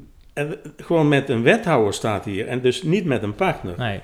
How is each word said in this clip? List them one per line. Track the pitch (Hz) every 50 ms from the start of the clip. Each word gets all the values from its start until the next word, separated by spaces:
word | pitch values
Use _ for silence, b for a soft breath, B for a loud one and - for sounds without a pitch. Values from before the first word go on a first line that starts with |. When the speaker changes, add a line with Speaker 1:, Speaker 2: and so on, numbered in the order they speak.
| - - - - - - -
Speaker 1:
En | 147 147 151 185 - - 147 -
gewoon | - 147 - 170 160 151
met | 147 143 139 139 -
een | 123 113 117
wethouder | 151 220 226 226 175 151 120 107 101 92
staat | - - 113 104 95 -
hier | 107 98 95 -
en | - 123 127
dus | 123 127 123 - -
niet | 156 180 214 180
met | 160 127 101 104
een | 101 104
partner. | - 190 180 - - - 92 87
Speaker 2:
Nee. | - 123 110 98 -